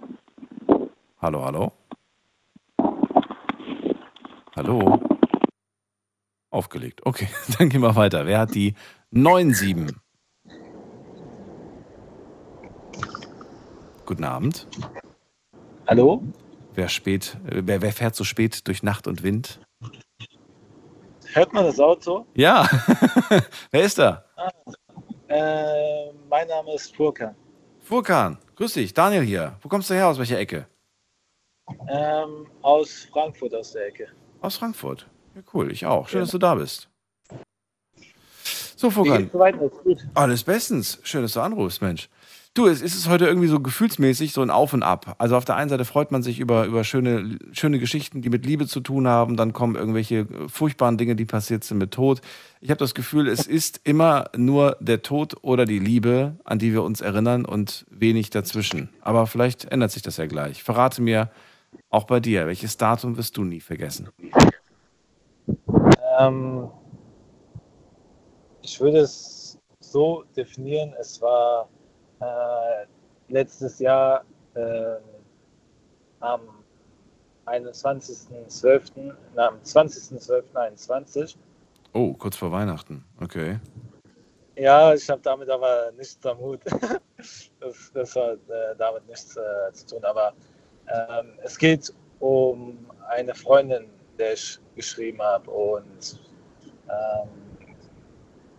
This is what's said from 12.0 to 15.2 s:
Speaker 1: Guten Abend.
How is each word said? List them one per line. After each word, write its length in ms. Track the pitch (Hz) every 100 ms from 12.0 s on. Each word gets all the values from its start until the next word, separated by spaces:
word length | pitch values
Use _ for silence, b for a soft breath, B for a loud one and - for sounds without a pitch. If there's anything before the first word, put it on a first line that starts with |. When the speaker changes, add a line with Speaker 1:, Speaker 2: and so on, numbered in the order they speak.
| - - - - - - - - - - - - - - - - - - - -
Speaker 1:
Guten 200 | - 80
Abend. 420 | 135 127 147 - - - - - - _